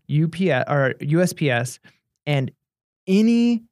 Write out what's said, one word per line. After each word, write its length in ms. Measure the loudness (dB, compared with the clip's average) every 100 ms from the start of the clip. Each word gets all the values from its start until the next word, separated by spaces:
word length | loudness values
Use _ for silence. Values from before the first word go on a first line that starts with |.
| -4
U 220 | -2 -2
P 240 | 0 0
S 120 | 0 0
or 260 | 0 0 -2
U 200 | -2 0
S 120 | 0
P 180 | 0 -2
S, 300 | -2 -4 -10 -20 _ _ _
and 280 | -4 -2 -2 -10 _ _ _ _ 0
any 560 | 2 4 2 2 -2 -6